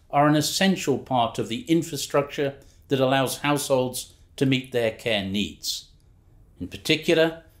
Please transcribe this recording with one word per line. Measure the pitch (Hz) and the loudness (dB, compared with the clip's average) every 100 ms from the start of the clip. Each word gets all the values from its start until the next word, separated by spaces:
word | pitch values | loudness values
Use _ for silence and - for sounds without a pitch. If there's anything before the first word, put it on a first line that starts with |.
| _ | _
are | 143 147 | 2 4
an | 151 | 4
essential | 147 - 196 180 - 123 | 0 2 2 2 0 -2
part | - 127 113 - | 0 0 0 -2
of | 107 | -6
the | 117 | -6
infrastructure | 123 165 156 139 - 147 139 - 139 139 - - - | 0 0 0 -6 -2 -2 -2 -4 -4 -6 -16 -20 -4
that | 135 | 0
allows | 131 135 127 - | 2 2 0 -2
households | 143 147 - 131 127 - - - - - | 0 0 2 0 0 -4 -12 -18 -20 -2
to | 135 | 2
meet | 131 127 | 2 0
their | 120 113 | 0 0
care | 110 120 107 | -2 -2 0
needs. | 95 101 87 - - - - - _ _ _ _ - _ | 0 -2 -4 -6 -8 -8 -12 -20 _ _ _ _ -20 _
In | - | -14
particular, | - - 156 156 160 160 160 - _ | -10 -2 0 2 2 2 0 -14 _